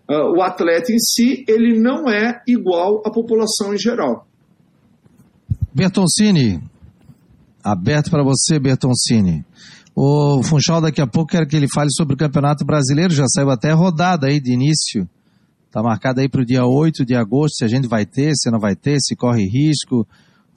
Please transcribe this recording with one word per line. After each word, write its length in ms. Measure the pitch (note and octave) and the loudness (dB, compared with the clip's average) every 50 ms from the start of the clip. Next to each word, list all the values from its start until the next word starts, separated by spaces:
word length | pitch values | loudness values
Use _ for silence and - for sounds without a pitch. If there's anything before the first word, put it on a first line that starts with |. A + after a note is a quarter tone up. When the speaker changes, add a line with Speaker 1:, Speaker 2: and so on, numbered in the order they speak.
| _ - | _ -4
Speaker 1:
Ah, 240 | C#3+ D3+ C#3 A#2 | -2 0 0 2
o 100 | E3+ E3+ | 2 2
atleta 520 | F#3 F#3 F3+ - F#3+ E3+ E3 E3+ E3+ - A3 | 0 0 -2 -2 0 0 0 0 0 0 0
em 60 | A#3 | 0
si, 440 | - - - - A#3 B3 D4 - - - | 0 0 0 2 2 2 0 -2 -2 0
ele 300 | A3 A3+ A#3 A#3+ A3+ A3 | 2 2 4 4 4 4
não 320 | A3+ B3 C#4 D#4+ D#4+ B3+ | 2 2 0 0 -2 -2
é 320 | G#3 G#3 G#3+ A#3+ A#3+ - - - | 0 0 0 -2 -4 -6 -2 0
igual 540 | B3 A3 F#3+ F3+ F3 E3+ F3 G3 G#3 G#3+ - | 0 0 2 0 0 0 2 0 0 0 -2
à 60 | G#3+ | -4
população 640 | - A3+ A#3 - A3 A3 A3 G#3+ - - G#3 G3+ G#3 | -4 -2 -2 0 0 0 0 0 -2 -4 -4 -4 -4
em 40 | G3 | -2
geral. 500 | G3 A#3 A#3 - D#3 C3 A#2 - - _ _ _ _ _ _ _ _ _ _ _ _ _ _ _ _ - _ _ - _ _ _ _ - - - - - - | -2 -2 -2 0 -2 -2 -4 -4 -8 _ _ _ _ _ _ _ _ _ _ _ _ _ _ _ _ -20 _ _ -20 _ _ _ _ -10 -6 -6 -6 -6 -2
Speaker 2:
Bertoncini, 880 | C3 F#3 F#3 F#3+ G#3 F#3+ D#3 - - G#3+ G#3+ G3 D#3 B2+ A2 F2+ D2+ - - _ _ - - _ _ _ - - _ _ _ _ _ _ _ _ _ - | 0 0 0 2 2 0 0 2 2 2 4 4 4 4 2 0 -2 -6 -12 _ _ -20 -20 _ _ _ -20 -20 _ _ _ _ _ _ _ _ _ -4
Aberto 480 | - G#3 F2+ F2+ A#2+ D3+ D3 D3 - | -4 -4 -2 0 0 0 0 0 0
pra 120 | E3 D3+ C#3+ | 0 0 2
você, 360 | C3+ C3+ - - - D#3+ D3+ | 2 0 0 0 0 0 0
Bertoncini. 880 | C3 C#3 B2+ - - C3 B2 - - - B2 A2 G2+ F2+ E2 D2+ - _ _ - - - - - _ - - | 2 0 0 0 0 0 0 0 0 0 2 2 2 2 0 -2 -4 _ _ -20 -20 -20 -20 -20 _ -10 -4
O 480 | - C3+ C#3 C#3+ D3 D3 C#3+ C#3+ C3+ A2 | -2 0 2 2 2 2 2 2 2 2
Funchal, 380 | - D#3+ C#3+ - - E3 E3 | 2 2 0 2 2 0 0
daqui 180 | D#3 D#3+ - - | 0 0 0 0
a 80 | D3 A#2+ | -2 0
pouco, 240 | - D#3+ E3 - | 0 -2 -2 0
quero 160 | - E3+ D#3 C#3 | 0 0 0 0
que 80 | D3+ | 0
ele 120 | D#3 C#3+ C3 - | 0 0 0 0
fale 160 | D#3 D3 D3 | -2 -2 -2
sobre 220 | C3+ - E3 C#3 C3+ | 0 -2 -2 -2 0
o 40 | C3 | -2
Campeonato 480 | D#3+ D3 C3+ D3+ C#3 C#3+ D3+ C#3+ D#3+ | -2 -2 0 0 0 0 0 -2 -2
Brasileiro. 480 | C#3 D3+ D3+ C3+ B2+ D3 D3 F3 F#3+ D#3+ | -2 0 0 0 0 0 0 2 0 2
Já 120 | C#3 C#3 B2 | 0 0 0
saiu 220 | - - C#3 C#3 | 0 0 0 0
até 220 | C3 A#2+ - D3 | 0 0 0 0
rodada 560 | D#3+ D#3+ F3 F#3+ E3+ D3+ F3 F#3 F3+ E3 C3+ C3+ | 2 4 2 2 2 0 0 0 0 0 0 0
aí 140 | D3 D3 | 0 0
de 100 | C3 B2 | 0 0
início. 560 | B2 B2 C3+ D3 D#3 C#3+ - - - A2+ F2+ F2 _ _ _ _ _ _ _ _ _ _ _ _ | 0 0 2 2 0 0 -2 -4 -4 -6 -6 -6 _ _ _ _ _ _ _ _ _ _ _ _
Tá 100 | - A2+ | -8 -4
marcada 400 | A2 A#2 A2 F#2+ - C3 B2+ B2+ | -2 -2 -2 -2 -2 -4 -2 0
aí 60 | C3+ C3+ | -2 0
pro 180 | - C3+ B2+ | 0 -2 -2
dia 200 | A2+ B2+ B2+ B2 | 0 0 0 2
oito 400 | B2 B2+ C#3 D#3+ D#3+ D3+ - C#3 | 2 2 2 2 0 0 -2 -2
de 100 | A#2 B2+ | -2 0
agosto, 420 | B2 A2+ G2 A#2 C#3+ D#3 D3+ - - | -2 0 0 0 0 0 0 -2 -2
se 60 | B2+ | -4
a 40 | G#2+ | -2
gente 200 | A2+ C3+ C3+ A2+ | 0 0 -2 0
vai 180 | A#2+ A2 G2+ | -2 -2 -2
ter, 280 | - - C3 C#3 D#3 D3+ | -2 -2 -2 -2 0 0
se 160 | - - B2 | -2 -2 -2
não 80 | A#2 A2+ | -2 -2
vai 160 | G#2 G#2 F#2+ | 0 -2 -2
ter, 220 | - - C#3+ D3 C#3 | -2 -2 -2 -2 0
se 160 | - - A#2 | -2 -4 -6
corre 300 | - - B2 A#2+ A2+ G2 | -2 -2 0 0 0 0
risco. 600 | F#2+ G#2+ C3 D3 D#3 D3+ C3+ - - C3 A#2+ G#2+ _ _ _ _ _ _ _ _ _ _ | 0 0 0 0 0 0 -2 -4 -2 -2 -2 -2 _ _ _ _ _ _ _ _ _ _